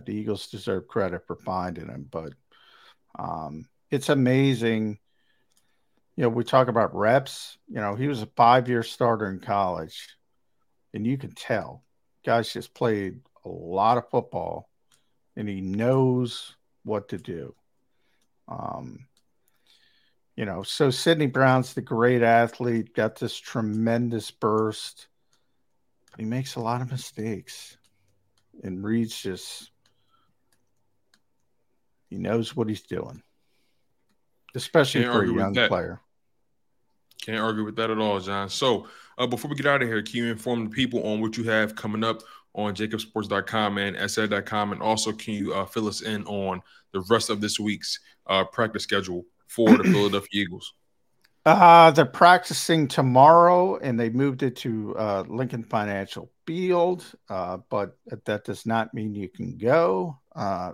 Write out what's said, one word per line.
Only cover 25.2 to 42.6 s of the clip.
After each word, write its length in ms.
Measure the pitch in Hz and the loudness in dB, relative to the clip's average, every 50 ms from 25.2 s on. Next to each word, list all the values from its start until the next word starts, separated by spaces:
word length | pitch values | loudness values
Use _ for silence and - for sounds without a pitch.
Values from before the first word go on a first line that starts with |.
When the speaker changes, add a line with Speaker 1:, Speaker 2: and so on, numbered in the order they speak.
| _ _ _ _ _ _ _ _ _ _ _ _ _ _ _ _ _ _ | _ _ _ _ _ _ _ _ _ _ _ _ _ _ _ _ _ _
Speaker 1:
but 80 | - - | -14 -10
he 40 | 110 | -6
makes 300 | 110 120 131 131 - - | -6 -4 -6 -6 -8 -8
a 40 | 123 | -6
lot 200 | 113 113 120 123 | -4 -4 -4 -4
of 80 | 127 127 | -4 -6
mistakes. 840 | 131 127 - - - 113 107 113 104 90 - - - - - - - _ _ _ _ _ _ _ _ _ _ _ _ _ _ _ _ - - | -8 -10 -10 -12 -12 -8 -8 -6 -8 -8 -10 -14 -18 -20 -20 -20 -20 _ _ _ _ _ _ _ _ _ _ _ _ _ _ _ _ -14 -12
And 200 | 95 90 95 101 | -10 -8 -6 -4
Reed's 380 | 107 113 117 113 110 - - | -2 0 0 0 -2 -6 -8
just, 500 | - 98 92 - - - - - - - _ _ _ _ _ _ _ _ _ _ _ _ _ _ _ _ _ _ _ _ _ _ _ _ _ _ _ _ _ _ _ _ _ _ _ _ _ _ _ _ _ _ _ _ _ _ _ _ | -8 -8 -8 -8 -10 -14 -16 -18 -20 -20 _ _ _ _ _ _ _ _ _ _ _ _ _ _ _ _ _ _ _ _ _ _ _ _ _ _ _ _ _ _ _ _ _ _ _ _ _ _ _ _ _ _ _ _ _ _ _ _
he 80 | 95 | -12
knows 380 | 95 92 95 110 117 113 - - | -8 -4 -2 -2 -2 -2 -4 -4
what 140 | - 113 107 | -4 -2 -2
he's 120 | 107 - - | -4 -6 -8
doing, 380 | - - - - - - - - _ _ _ _ _ _ _ _ _ _ _ _ _ _ _ _ _ _ _ _ _ _ _ _ - - | -8 -8 -8 -8 -10 -14 -20 -20 _ _ _ _ _ _ _ _ _ _ _ _ _ _ _ _ _ _ _ _ _ _ _ _ -14 -12
especially 460 | 131 - - - 165 135 - - 117 | -12 -4 2 4 4 4 4 2 2
Speaker 2:
Can't 120 | 120 120 120 | 2 2 2
Speaker 1:
for 40 | |
a 40 | 107 | 2
Speaker 2:
argue 120 | 98 90 87 | 2 2 0
with 100 | 92 95 | 0 0
Speaker 1:
young 100 | 98 101 | 0 2
Speaker 2:
that. 160 | 123 113 - | 2 2 2
Speaker 1:
player. 320 | 98 87 85 85 90 - _ _ _ _ _ _ _ _ _ _ _ _ _ _ _ _ _ _ _ _ _ _ _ - | 2 0 -2 -4 -8 -12 _ _ _ _ _ _ _ _ _ _ _ _ _ _ _ _ _ _ _ _ _ _ _ -14
Speaker 2:
Can't 180 | - 113 113 110 | -10 -6 -4 -2
argue 260 | 110 113 107 110 107 | -2 -2 -2 -2 -4
with 100 | 107 104 | -4 -4
that 120 | 110 113 110 | -2 -2 -2
at 80 | 110 | 0
all, 220 | 110 110 107 101 95 | 0 0 0 0 -2
John. 300 | 92 98 98 98 98 95 | -2 -4 -4 -4 -6 -6
So, 380 | - - 139 131 113 98 - - - - - - _ | -4 -2 0 2 2 0 -2 -8 -18 -20 -20 -14 _
uh, 80 | - 123 | -4 -4
before 240 | 120 123 117 - 147 | -2 -4 -4 -6 -6
we 60 | 147 | -6
get 100 | 139 135 | -2 0
out 160 | 143 139 135 | 2 2 2
of 60 | 123 | 0
here, 160 | 117 113 107 104 | -2 -2 -4 -4
can 140 | - - | -4 -4
you 140 | 120 120 117 | -4 -4 -4
inform 340 | 110 110 - 127 120 117 113 | -4 -6 -4 -4 -4 -2 -4
the 40 | 110 | -4
people 360 | 110 117 127 123 120 117 - | -2 -2 -2 -2 -2 -2 -2
on 140 | 107 107 107 | -2 -2 -2
what 160 | 113 113 113 | -4 -4 -4
you 60 | 120 110 | -4 -2
have 300 | 117 110 110 107 107 110 | 0 0 0 0 -2 -4
coming 280 | - - 107 104 107 113 | -8 -8 -6 -4 -2 -2
up 180 | 113 110 113 - - - - _ _ - | -2 -2 -4 -8 -18 -20 -20 _ _ -8
on 220 | 104 | -6